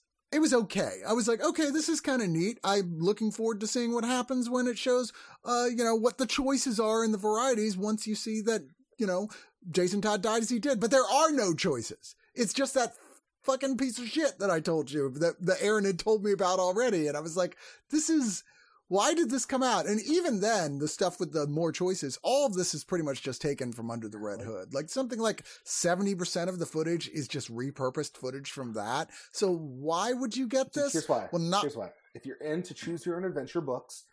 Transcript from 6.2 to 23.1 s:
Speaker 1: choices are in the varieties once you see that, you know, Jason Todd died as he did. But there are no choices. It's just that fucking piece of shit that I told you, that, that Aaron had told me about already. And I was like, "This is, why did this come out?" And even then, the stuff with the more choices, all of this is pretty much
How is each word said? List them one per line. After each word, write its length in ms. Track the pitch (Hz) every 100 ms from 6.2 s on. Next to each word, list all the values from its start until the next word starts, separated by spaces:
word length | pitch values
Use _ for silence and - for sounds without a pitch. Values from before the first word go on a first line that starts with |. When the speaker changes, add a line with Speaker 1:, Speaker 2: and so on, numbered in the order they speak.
| 254
Speaker 1:
choices 540 | - 269 269 269 214
are 240 | 220 226
in 80 | 226
the 60 | 214
varieties 600 | 214 214 262 233 214 185
once 300 | 208 214 214
you 80 | 214
see 260 | 226 220
that, 220 | 214 220 131 _ _ -
you 80 | 208
know, 240 | 185 208 - - _ 180
Jason 320 | 170 180 202
Todd 200 | 208 208
died 200 | 214 226
as 60 | 220
he 100 | 240
did. 200 | 285 240
But 100 | 214
there 140 | 269 214
are 260 | 262 320
no 220 | 285 196
choices. 600 | 156 190 127 107 - - - _
It's 200 | - 226
just 200 | - 269 262
that 200 | 233 - - - _ _
fucking 340 | - 262 269 247
piece 220 | 262 233
of 80 | 233
shit 320 | 294 302 -
that 100 | 196
I 80 | 165
told 300 | 156 160 127
you, 180 | 147 135
that, 280 | 135 170 - 175
that 160 | 165
Aaron 240 | 202 214 196
had 140 | 175
told 240 | 220 220
me 80 | 208
about 280 | 196 185 185
already. 480 | 180 190 247 180 147
And 80 | 147
I 60 |
was 160 | 160 160
like, 180 | 175 - - - _
"This 180 | 302 311
is, 340 | 320 233 180 - _ _ _ -
why 260 | 190 247
did 160 | 330 269
this 160 | 262 -
come 160 | 262
out?" 240 | 262 202 156
And 160 | 214
even 380 | 240 330 349 208
then, 400 | 208 220 156 139
the 80 | 151
stuff 320 | - 185 -
with 120 | 170
the 140 | 156 147
more 260 | 147 165
choices, 460 | 151 180 185 143 -
all 240 | 180 269 277
of 80 | 180
this 180 | 175
is 100 | 147
pretty 200 | - 180
much 180 | 151